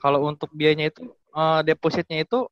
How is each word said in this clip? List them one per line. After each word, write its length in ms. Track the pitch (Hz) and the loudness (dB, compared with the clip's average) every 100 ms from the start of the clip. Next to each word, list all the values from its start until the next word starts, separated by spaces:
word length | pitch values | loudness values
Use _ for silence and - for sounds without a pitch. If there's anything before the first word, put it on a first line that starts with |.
kalau 180 | 139 139 147 | 0 2 0
untuk 240 | 151 151 | -4 -10
biayanya 400 | 151 151 151 156 | 0 2 2 -2
itu, 240 | - 123 | -6 -18
eh, 460 | - _ 156 160 160 | -20 _ -2 2 2
depositnya 640 | 151 156 165 180 165 160 160 | 2 0 0 -2 -4 -4 -2
itu 240 | 247 - | -2 -4